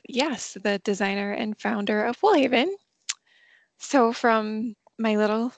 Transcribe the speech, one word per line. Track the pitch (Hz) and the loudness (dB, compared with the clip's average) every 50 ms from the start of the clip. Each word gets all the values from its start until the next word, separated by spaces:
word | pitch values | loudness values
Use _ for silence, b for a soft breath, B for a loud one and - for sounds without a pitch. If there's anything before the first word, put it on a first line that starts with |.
| - - | -12 -6
yes, | - 240 277 320 262 - - - - 196 185 | -4 -2 -2 -2 -4 -6 -8 -12 -10 -6 -2
the | 208 202 196 | -2 -2 -2
designer | - - 202 185 208 196 196 202 202 202 | -2 -2 -2 -2 -2 -2 -2 -2 -4 -4
and | 202 - 233 214 208 - | -4 -4 -4 -6 -6 -6
founder | - 208 220 208 202 - 214 208 214 | -4 -4 -2 -2 0 0 0 0 0
of | 233 247 - | -2 -2 0
Wool | - 415 415 | 2 4 4
Haven. | 311 269 262 247 233 262 359 392 - _ _ _ _ _ - - b b b b b b b b b b b b _ | 4 4 4 2 2 2 0 -2 -6 _ _ _ _ _ -10 -10 b b b b b b b b b b b b _
So | - - - 277 233 226 | -6 0 2 4 4 4
from | 240 - - 240 226 220 214 214 214 214 220 240 208 - _ _ _ - | 2 2 2 2 2 2 2 -2 -4 -4 -6 -6 -8 -12 _ _ _ -4
my | 226 226 214 | 0 0 2
little | 208 214 208 214 220 233 254 - | 2 2 2 2 0 -2 -4 -6